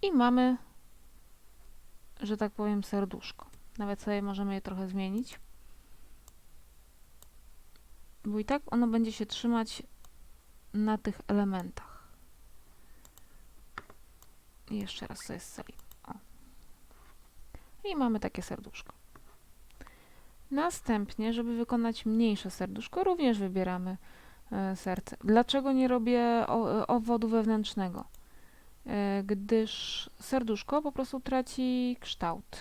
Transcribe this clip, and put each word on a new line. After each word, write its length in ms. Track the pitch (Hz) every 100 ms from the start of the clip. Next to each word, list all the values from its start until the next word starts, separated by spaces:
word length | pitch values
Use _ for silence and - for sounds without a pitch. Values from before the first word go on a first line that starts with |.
I 80 | 392
mamy, 460 | 311 240 247 254 254 - - - - - - - - - - - - - - - -
że 160 | 214 214
tak 140 | 214
powiem, 320 | - 208 208
serduszko. 680 | 196 202 196 190 - - - - - -
Nawet 240 | 202 202
sobie 200 | - 202
możemy 320 | 202 196 202
je 80 | 196
trochę 260 | 190 185 190
zmienić. 520 | 190 190 208 254 - - - - - - - - - - - - - - - - - - - - - - - - - - - - - 214
Bo 140 | 208
i 60 | 214
tak 160 | 285 -
ono 140 | 233 240
będzie 240 | 226 226
się 140 | 214 214
trzymać 580 | - 240 233 226 - - - - - - - - - -
na 240 | 208 214 214
tych 240 | - 202 -
elementach. 800 | 202 202 190 180 - - - - - - - - - - - - - - - - - - - - - - - - - - - - - -
I 80 | 214
jeszcze 280 | 196 - -
raz 120 | 190
sobie 200 | - 180
scalimy. 420 | - - - - - - -
O. 60 | 208 - - - - - - - - - - - - - - - - 403
I 60 | 330
mamy 240 | 254 214
takie 220 | - -
serduszko. 520 | 180 - - - - - - - - - - - - - - - - - - - -
Następnie, 840 | 277 339 - - 220 208 - 220
żeby 240 | 233 233 233
wykonać 480 | 233 233 233 226 220
mniejsze 460 | 220 233 208 185
serduszko, 520 | - 185 196 240 -
również 360 | 381 349 269 214
wybieramy, 580 | 196 185 185 180 180 185 - - - - -
e, 240 | 202 196 190
serce. 420 | 190 185 - -
Dlaczego 480 | - 220 240 277 269
nie 160 | 262 262
robię 580 | 247 226 247 240 233 -
o-, 340 | 226 208 143
e, 60 | -
obwodu 400 | 240 226 233 226
wewnętrznego? 800 | 226 220 220 214 - 185 175 - - - - - - - - -
E, 380 | 202 202 196
gdyż 840 | 196 208 202 226 220 - - - - -
serduszko 600 | - 262 226 208 - 285
po 100 | 302
prostu 280 | 269 269 269
traci 760 | - 262 254 - 254 254 247 247
kształt. 580 | - - 175 165 - -